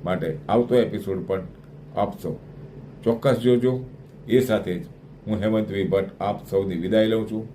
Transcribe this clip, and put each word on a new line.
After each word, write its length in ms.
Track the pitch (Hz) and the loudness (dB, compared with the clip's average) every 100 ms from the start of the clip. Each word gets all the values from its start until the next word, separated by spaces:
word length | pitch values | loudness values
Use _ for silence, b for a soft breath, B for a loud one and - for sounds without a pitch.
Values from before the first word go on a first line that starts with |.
માટે 340 | 90 90 82 73 - | -2 -2 -2 -4 0
આવતો 260 | 110 120 120 | 2 6 4
એપિસોડ 500 | 110 104 98 95 87 | 4 -2 -4 -4 -2
પણ 140 | 95 90 - - - - 101 | -4 -4 -14 -18 -18 -8 -2
આપ 240 | 101 - | -2 -2
સૌ 140 | 82 73 - - - - - - | -8 -8 -12 -16 -16 -16 -18 -4
ચોક્કસ 300 | 117 117 139 | -2 2 2
જોજો. 520 | 113 120 120 127 127 127 - - - - | 2 4 4 4 0 -6 -16 -20 -18 2
એ 120 | 123 | 2
સાથે 400 | - 107 92 87 | 4 0 0 -4
જ 60 | - - - - - | -6 -16 -20 -14 -6
હું 120 | 104 | -2
હેમંત 320 | 107 110 104 | 2 0 0
વી 120 | 98 | -2
ભટ્ટ 380 | 92 95 98 - | 2 2 0 -4
આપ 280 | 98 104 - | -4 -4 0
સૌની 260 | 98 98 87 | 0 0 -2
વિદાય 320 | 90 110 110 | 2 4 4
લઉં 240 | 113 104 | 2 -2
છું. 160 | 107 110 | -6 -8